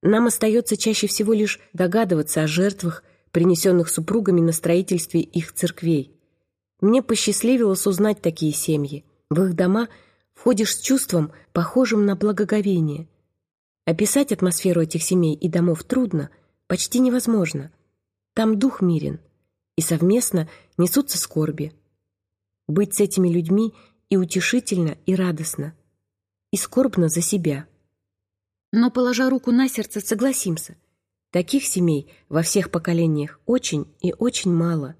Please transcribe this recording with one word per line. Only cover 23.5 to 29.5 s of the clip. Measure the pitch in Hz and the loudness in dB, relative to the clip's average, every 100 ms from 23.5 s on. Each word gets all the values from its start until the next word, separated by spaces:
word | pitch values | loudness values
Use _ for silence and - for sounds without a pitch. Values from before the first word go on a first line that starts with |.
| 196 220 - _ _ _ | 0 0 -4 _ _ _
и | 190 | 0
утешительно, | 180 185 170 247 - 190 165 139 - | 0 -2 0 -2 -2 -2 -2 -4 -2
и | 185 | 0
радостно, | 180 156 160 - 147 160 _ _ _ _ _ _ _ | 0 -2 -6 -8 -10 -12 _ _ _ _ _ _ _
и | 196 | -6
скорбно | - - 262 185 165 | -2 0 2 2 0
за | 170 | 0
себя. | 170 208 160 143 160 _ _ _ _ _ _ _ _ _ _ | -2 -2 -2 -4 -8 _ _ _ _ _ _ _ _ _ _
Но, | 208 240 | 0 2
положа | 247 247 233 262 | 2 0 2 2
руку | 262 - | 2 2